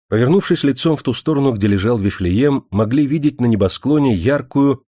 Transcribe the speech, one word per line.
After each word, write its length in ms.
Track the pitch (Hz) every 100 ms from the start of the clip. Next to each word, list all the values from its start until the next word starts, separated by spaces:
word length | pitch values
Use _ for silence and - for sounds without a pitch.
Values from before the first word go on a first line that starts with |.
| _
повернувшись 540 | 107 123 190 - 175
лицом 320 | 139 131 165 151
в 80 |
ту 100 | -
сторону, 380 | 117 - 143 139
где 160 | 110 104
лежал 300 | 101 104 120
Вифлеем, 680 | 98 - 87 98 143 135 -
могли 360 | 98 107 135 139
видеть 360 | 156 147 -
на 40 | 120
небосклоне 680 | 107 95 - 123 151 139
яркую, 680 | 101 101 143 127 139 139 135 _ _